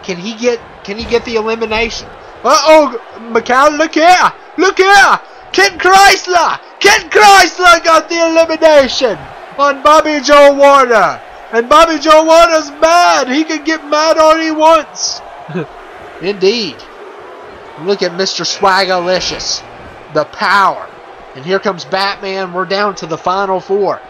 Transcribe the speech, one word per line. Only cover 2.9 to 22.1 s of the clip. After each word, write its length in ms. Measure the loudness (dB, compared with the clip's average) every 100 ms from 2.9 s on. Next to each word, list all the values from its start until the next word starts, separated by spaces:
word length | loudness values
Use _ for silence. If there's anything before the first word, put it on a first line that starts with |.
| -4 -16 -20 -6
Macau, 440 | -6 -2 0 0 0
look 180 | -4
here! 380 | 0 2 4 0 -4 -16 -4
Look 200 | -2 0
here! 420 | 4 4 4 0 -4 -20 -8
Ken 280 | -2 -2 0
Chrysler! 800 | 2 4 4 2 -2 -2 -2 -4 -12 -2
Ken 300 | 0 0 0
Chrysler 760 | 2 6 6 2 2 2 2
got 260 | 2 0 0
the 140 | -2 0
elimination 880 | 2 0 2 4 4 2 -2 -4 -4 -12 -20 -18 -4
on 240 | -2 0
Bobby 380 | 2 2 2 -4
Joe 320 | 2 6 6
Warner. 680 | 6 4 4 4 2 0 -4 -14 -20 -8
And 180 | -6 2
Bobby 300 | 2 4 0
Joe 240 | 2 2
Warner's 440 | 4 4 4 2 -4 -2
mad. 480 | 2 2 2 0 -2
He 140 | -4
can 200 | -4 -6
get 220 | -6 -6
mad 320 | -4 -2 0 2
all 200 | 2 2
he 140 | -2
wants. 720 | 0 2 2 0 -10 -10 -10 -16 -20 -14
<laughs> 720 | -12 -12 -16 -20 -20 -20 -12
Indeed. 540 | -10 -2 -2 -2 -8 -12 -20 -20 -20 -20 -20 -20 -20 -20 -20 -12
Look 200 | -6 -4
at 140 | -4
Mister 280 | -4 -8 -6
Swagalicious. 1200 | -8 -4 -2 0 -2 -4 -2 -4 -4 -10 -10 -10 -12 -20 -20 -20 -6
The 120 | -6
power. 640 | -6 -6 -2 2 0 -2 -12 -20 -20 -20 -20
And 100 | -16
here 140 | -6 -4
comes 260 | -4 -8
Batman. 680 | -8 -4 -4